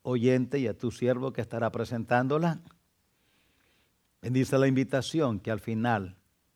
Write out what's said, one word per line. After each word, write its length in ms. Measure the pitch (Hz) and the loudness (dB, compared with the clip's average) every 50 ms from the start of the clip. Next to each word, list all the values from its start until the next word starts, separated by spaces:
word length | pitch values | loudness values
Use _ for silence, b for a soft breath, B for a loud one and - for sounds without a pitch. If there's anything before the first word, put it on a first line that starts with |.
| - | -6
oyente 560 | 127 127 120 117 127 127 127 127 123 - 143 | -4 -2 2 4 4 4 4 2 0 -2 -2
y 80 | 127 | -2
a 100 | 107 101 | -4 -4
tu 140 | - - 117 | -4 -6 -6
siervo 420 | - - 123 123 127 123 131 135 - | -4 -2 0 0 0 0 -2 -4 -6
que 80 | - | -6
estará 300 | 110 - 120 117 117 110 | -8 -6 -4 -2 -2 -2
presentándola. 880 | - 117 113 - 123 117 113 - 123 123 127 131 147 156 170 170 156 - - - - _ _ _ _ _ _ _ _ _ _ _ _ _ _ _ _ _ _ _ _ _ _ _ _ _ _ _ _ _ | -2 -4 -4 -4 -6 -6 -2 2 2 2 2 2 0 0 0 0 -2 -4 -8 -16 -20 _ _ _ _ _ _ _ _ _ _ _ _ _ _ _ _ _ _ _ _ _ _ _ _ _ _ _ _ _
Bendice 360 | - 117 127 131 131 - 139 | -6 -2 0 2 2 4 4
la 100 | 135 135 | 4 4
invitación 720 | 135 135 131 135 - - 135 - - - 165 151 123 110 95 | 4 4 2 0 0 -2 -2 -2 -2 -2 0 0 0 0 -2
que 120 | - 113 | -4 -4
al 80 | 110 101 | -6 -6
final 580 | - 117 113 110 117 120 117 104 95 92 92 - _ _ _ _ _ _ _ | -4 -4 -4 -2 0 0 0 0 -2 -6 -10 -16 _ _ _ _ _ _ _